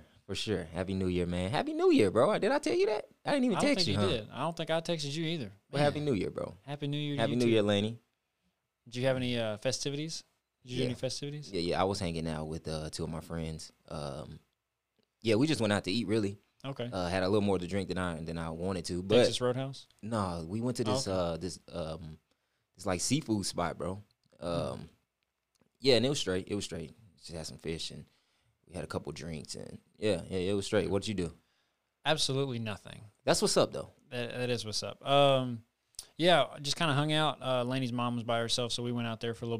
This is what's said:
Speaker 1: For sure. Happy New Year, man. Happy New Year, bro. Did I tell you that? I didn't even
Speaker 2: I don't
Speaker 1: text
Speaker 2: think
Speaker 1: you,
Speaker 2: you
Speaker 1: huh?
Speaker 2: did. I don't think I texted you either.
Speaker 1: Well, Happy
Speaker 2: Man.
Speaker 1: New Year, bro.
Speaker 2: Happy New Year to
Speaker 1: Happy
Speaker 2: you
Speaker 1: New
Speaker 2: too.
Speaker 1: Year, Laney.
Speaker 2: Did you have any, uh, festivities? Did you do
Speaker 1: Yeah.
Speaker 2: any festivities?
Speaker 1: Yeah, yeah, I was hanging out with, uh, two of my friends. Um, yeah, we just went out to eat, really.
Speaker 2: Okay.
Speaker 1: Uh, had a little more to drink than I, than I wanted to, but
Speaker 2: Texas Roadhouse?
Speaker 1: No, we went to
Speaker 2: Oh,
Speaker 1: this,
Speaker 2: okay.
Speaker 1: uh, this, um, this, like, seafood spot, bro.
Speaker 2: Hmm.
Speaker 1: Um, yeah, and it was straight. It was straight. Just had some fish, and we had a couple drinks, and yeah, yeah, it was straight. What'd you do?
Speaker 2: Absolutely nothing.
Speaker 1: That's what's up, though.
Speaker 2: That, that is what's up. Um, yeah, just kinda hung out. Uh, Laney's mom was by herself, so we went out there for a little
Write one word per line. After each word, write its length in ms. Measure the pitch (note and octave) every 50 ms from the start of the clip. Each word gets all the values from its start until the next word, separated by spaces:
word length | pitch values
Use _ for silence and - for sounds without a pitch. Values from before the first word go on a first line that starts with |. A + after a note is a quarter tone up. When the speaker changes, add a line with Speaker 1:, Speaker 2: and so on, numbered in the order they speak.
| - _ _ - _ -
Speaker 1:
For 80 | G2
sure. 300 | - - A2 G2+ E2+ E2+ D#2+
Happy 220 | E2 F2 F#2 F#2 G2
New 140 | F#2+ F#2+ F#2
Year, 180 | F2+ F2 F2
man. 240 | F2 F2 F2+ F#2 F#2+
Happy 240 | B2+ E3 B3+ D4+ D#4+
New 180 | D#4 F4+ F#4+
Year, 200 | D#4 C4 - F#2+
bro. 260 | - A2 C3+ G3 G#3+ -
Did 140 | - G#3+
I 80 | C4+ D4+
tell 160 | - D#4 F4
you 100 | F4 G4
that? 200 | A4 G#4+ - - - _ _ -
I 60 | -
didn't 140 | D4 C#4 B3
even 120 | B3+ F#3+ C#3+
Speaker 2:
I 40 |
don't 80 | - D4
Speaker 1:
text 140 | C#4 F#3+ - -
Speaker 2:
think 100 | G2 G#2
Speaker 1:
you, 60 | G#2
Speaker 2:
you 60 | -
Speaker 1:
huh? 80 | - A2
Speaker 2:
did. 100 | G#2 -
I 80 | - A#2
don't 140 | D3 E3 E3
think 140 | E3 D#3+ D3+
I 100 | D#3+ E3
texted 320 | E3 F3 F3 D#3 D3 C#3+ C#3
you 100 | E3 E3
either. 260 | D#3 E3+ D#3+ A#2+ G2 G2+ - _ _
Speaker 1:
Well, 100 | C3 C#3 D3
Happy 160 | D3 C#3+ D3
Speaker 2:
Man. 60 | D3
Speaker 1:
New 80 | D3 B2
Year, 160 | F#2 - -
bro. 260 | - - - - - - _ C3
Speaker 2:
Happy 200 | C#3+ C#3+ D3+ C#3+
New 100 | C#3+ D3
Year 160 | D3+ D3 C#3+
to 60 | C#3
Speaker 1:
Happy 100 | A2+ A2+
Speaker 2:
you 60 | A#2 B2
Speaker 1:
New 60 | B2
Speaker 2:
too. 40 | A#2
Speaker 1:
Year, 120 | A2+ A2 G#2
Laney. 340 | G#2 G2+ G2+ G#2 A2 A#2 - _ _ _ _ _ _ _ _ _ _ _ _ _ _ _ _ _
Speaker 2:
Did 100 | A#2+ A2+ B2
you 80 | B2+ C3+
have 80 | C3 C3
any, 220 | B2+ B2 B2 A#2
uh, 180 | A2+ A2 G#2+ G2+
festivities? 680 | - C3 B2 - - D3 C#3 C#3+ D#3 E3 D#3 - - _ _ _ _ _ _ _
Did 100 | _ B2
you 60 | B2 B2+
do 60 | B2+
Speaker 1:
Yeah. 20 | B2
Speaker 2:
any 60 | A#2+
festivities? 560 | - - C3 - - C#3+ C#3+ D3 D3+ C#3+ -
Speaker 1:
Yeah, 100 | G2+ E2+
yeah, 200 | E2 E2+ D2 D#2+
I 40 | F#2+
was 140 | G2 G2+ -
hanging 280 | F#2 E2+ E2 D#2+ E2 E2
out 180 | D#2 D#2 D#2 D#2
with, 200 | D#2 E2 - D#2
uh, 240 | D#2+ D#2 D#2 D#2
two 140 | - - D#2+
of 40 | D#2
my 120 | D#2+ D#2+
friends. 500 | D#2 - E2+ E2 D#2+ D#2+ D#2+ D#2 - - _ _ _ -
Um, 520 | - D#2 D2 C#2+ C2+ C#2+ - - - - _ _ _ _ _ _ _ _ _ _ _ _ _ _ _ _
yeah, 120 | - A2+ G#2+
we 140 | A2 C#3+ D#3+
just 140 | C#3+ A2
went 120 | A2+ G2+ G#2
out 100 | G2 -
to 60 | F2+
eat, 140 | F#2+ A#2+ G#2+
really. 320 | E2+ G#2+ A2+ G#2 G2+ G2+ - _ _ _ _ -
Speaker 2:
Okay. 240 | C3+ C3+ - A#2+ B2
Speaker 1:
Uh, 160 | A2 F#2 F2+ E2+
had 160 | F#2 F#2+ F#2
a 40 | F#2
little 100 | G#2 G#2+
more 160 | G2+ G2+ F#2+ F2+
to 80 | F2
drink 220 | E2+ F#2+ G2+ F#2 E2
than 100 | F2 F#2
I, 220 | F2+ F2 E2 D#2
than 160 | E2 E2 E2 E2
I 120 | E2 E2
wanted 340 | D#2+ D#2+ F2 F#2+ F#2+ F2 D#2+
to, 160 | - F2+ F2
but 140 | F#2 G2 G#2+ B2
Speaker 2:
Texas 200 | A#2+ - A2+ -
Roadhouse? 480 | B2 B2 B2 C3 C3+ C3+ C3+ - - _ _ _ -
Speaker 1:
No, 420 | G#2+ A#2 G#2+ G2 F2+ E2+ E2+ E2
we 140 | E2 G2 A2+
went 160 | A2+ B2+ A#2+ -
to 60 | A2+
Speaker 2:
Oh, 80 | A#2 B2+
Speaker 1:
this, 140 | C3 C3 G2
Speaker 2:
okay. 100 | F#2 F#2
Speaker 1:
uh, 200 | F2 E2+ E2 E2
this, 220 | F2+ F2+ E2 - _ -
um, 460 | - F2 D#2+ D#2 D#2+ E2 E2 D#2 D#2 - _ _ _ _ _ _ _ _ _ _ _
this, 100 | - F#2
like, 140 | G2+ F#2 E2+
seafood 460 | - - B2+ D#3 - - A2 G#2 F2
spot, 320 | - - F2+ E2+ D#2+ - -
bro. 260 | E2+ F2 F#2+ G#2 G#2 _ _ _ _ _ _ -
Speaker 2:
Hmm. 40 | -
Speaker 1:
Um, 440 | F2 E2+ E2+ D2+ C2 B1+ G1+ - E2+ _ _ _ _ _ _ _ _ _ _ _ _ _ _ _ _ _ _
yeah, 160 | B2 C3+ B2+
and 100 | A2 A#2+
it 40 | C3+
was 100 | D3 -
straight. 300 | - F#2+ F#2 F#2 - -
It 60 | G#2
was 100 | G2+ F#2
straight. 280 | - E2+ E2+ D#2+ C#2 - _ - - _ _
Just 140 | - -
had 140 | E2 E2 D#2 D2+
some 120 | C2+ -
fish, 320 | - D#2+ E2 D#2 - -
and 120 | D2 D2+ D#2 _ _ _ _ _ _ _ _ _ _ _ _ _
we 80 | E2+
had 80 | F2+ D2+
a 40 | -
couple 220 | - - - - -
drinks, 420 | - D2 E2 D#2+ D2 A1 - -
and 220 | G1+ - - - - _ _ _ -
yeah, 240 | G2+ G#2+ G2 E2+ - -
yeah, 80 | F#2+ F#2
it 140 | F2 F#2+ G#2
was 120 | G2+ G2
straight. 240 | - A2 G#2 E2+ E2
What'd 180 | F#2 G2+ - A2+
you 60 | G#2+
do? 200 | F2+ F2 D#2 - - _ _ _ _ _ _ _ _ _ _ _ _ -
Speaker 2:
Absolutely 540 | C#3 D#3 C#3+ - - C3 C3+ C#3 C3+ A#2+ A#2
nothing. 460 | A2+ A2 G2 - - - - - - - _ _ -
Speaker 1:
That's 180 | C3+ E3+ -
what's 140 | A3 F3+ -
up, 160 | F3+ B2+ -
though. 200 | - C2+ - - - _ _ -
Speaker 2:
That, 220 | B2 B2 A#2+ A#2 - B2
that 120 | B2 B2
is 160 | B2 G#2+ G#2+
what's 180 | A2 G2 - G#2
up. 180 | G2+ - _ - C3+
Um, 560 | C#3 C#3+ C#3+ C#3 C3+ C3 B2+ B2+ A#2+ A2+ - _ _ _ _ _ - - - - _ -
yeah, 280 | D#3 F3+ E3+ D3 B2 - - -
just 140 | C#3+ C#3+ -
kinda 180 | - F3 D#3 C3
hung 200 | C#3+ D3 D#3 D#3
out. 280 | D#3 D#3 D3 - -
Uh, 220 | B2+ C3 C3 B2 A#2+
Laney's 300 | B2 C3 C3 C3 A#2+ A#2+
mom 220 | B2 A#2+ B2 A#2+
was 100 | A#2+ A2
by 140 | A#2+ A#2 A#2
herself, 340 | A#2 A#2 - - B2 A2+ -
so 100 | - A#2+
we 80 | A#2+
went 160 | A#2+ A#2+ A#2 A#2
out 140 | A2+ A2
there 120 | - A#2 A2+
for 120 | - A#2+
a 20 | A#2
little 100 | A#2 G#2+